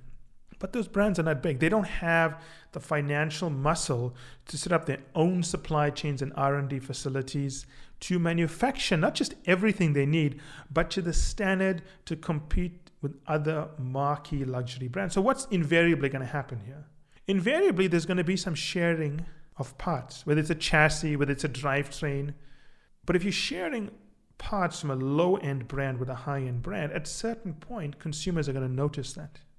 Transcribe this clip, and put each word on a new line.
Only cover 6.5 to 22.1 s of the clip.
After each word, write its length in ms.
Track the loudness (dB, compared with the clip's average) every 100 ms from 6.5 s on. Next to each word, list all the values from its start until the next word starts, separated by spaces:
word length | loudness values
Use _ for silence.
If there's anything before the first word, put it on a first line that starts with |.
and 140 | 2 0
D 100 | -4
facilities 880 | -6 -6 -4 -4 -2 -2 -4 -6 -12 -18 -18 -10
to 180 | -2 2
manufacture 800 | 2 2 0 2 0 0 0 2
not 180 | 2
just 200 | 2 -2 -2
everything 480 | 2 4 4 4 2
they 140 | 4 4
need, 340 | 4 2 -2 -12 -18 -4
but 180 | 0 0
to 100 | 0
the 100 | 2
standard 680 | 2 2 2 2 2 2 0 -6 -14 -8
to 100 | -6
compete 760 | -2 -4 0 0 0 -4 -20 _
with 180 | -8 -6 -2
other 420 | 0 0 -2 -4 -6
marquee 680 | -4 0 0 0 -4 -4 -2
luxury 420 | -4 -6 -6 -6
brands. 240 | -4 0
So 80 | 2
what's 240 | 4 2 2
invariably 580 | 0 4 6 6 6 2
gonna 160 | -2
happen 360 | -4 -6 -6 -8
here? 220 | -10 -14 -16 -20 -20 -8 0
Invariably, 580 | 2 4 4 4 4 4
there's 200 | 2 2
gonna 180 | 0
be 120 | 2 0
some 180 | -2
sharing 720 | -4 -2 0 2 2 -2 -4 -6 -10 -12 -8
of 180 | -8 -6
parts, 480 | -2 -2 -4 -6
whether 160 | 2 2
it's 100 | 2
a 40 |
chassis, 640 | 0 4 6 6 4 0 2
whether 160 | 0
it's 120 | 0
a 60 | -2
drivetrain. 840 | -2 -2 0 -2 -4 -4